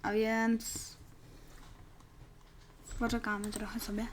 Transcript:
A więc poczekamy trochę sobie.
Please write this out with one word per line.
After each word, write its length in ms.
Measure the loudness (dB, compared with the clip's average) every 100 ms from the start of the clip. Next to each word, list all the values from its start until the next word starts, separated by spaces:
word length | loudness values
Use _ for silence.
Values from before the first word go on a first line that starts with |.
A 80 | 4
więc 840 | 6 6 6 6 4 2 -6 -8 -12 -16 -16 -16 -16 -16 -14 -14 -16 -16 -18 -18 -18 -18 -18 -18 -18 -18 -18 -8 0
poczekamy 520 | 4 4 2 0 0
trochę 280 | -2 -2 -4
sobie. 280 | -2 0 -2